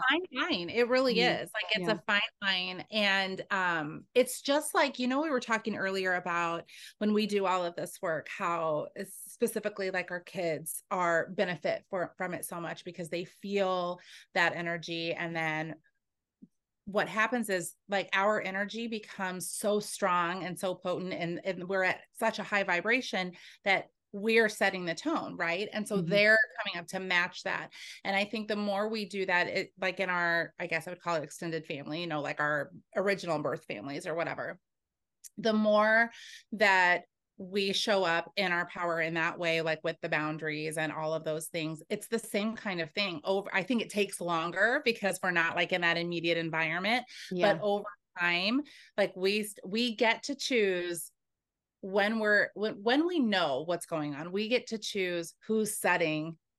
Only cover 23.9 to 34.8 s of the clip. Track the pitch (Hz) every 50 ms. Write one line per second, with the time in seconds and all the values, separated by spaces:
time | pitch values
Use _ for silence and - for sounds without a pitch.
23.9 | _ _ _ _ - 196 202 226 220 226 226 214 214 - 214 190 190 185 180 165
24.9 | 165 - - - 233 190 185 - 175 175 170 165 170 185 214 - - 214 208 -
25.9 | 214 190 165 165 202 202 208 214 220 220 220 - - - 208 202 180 175 170 -
26.9 | 185 190 190 185 180 175 175 185 - - - 190 180 - - - - - - -
27.9 | - - - 190 196 196 208 208 - 214 208 214 214 208 208 202 196 196 214 214
28.9 | 226 220 208 175 202 196 190 190 180 175 175 - - 190 180 - _ 185 190 185
29.9 | 180 190 190 180 180 175 175 170 170 170 160 - - - 185 165 170 160 156 180
30.9 | 180 - - 175 170 156 143 - - - 180 165 160 160 160 - 160 139 143 143
31.9 | 151 170 175 165 151 147 143 143 147 - 147 147 151 147 139 - - - - _
32.9 | - 202 190 202 196 - 175 170 156 147 147 135 - 156 - - 127 104 107 139
33.9 | 143 170 190 175 156 170 160 143 139 139 120 160 180 - _ _ _ _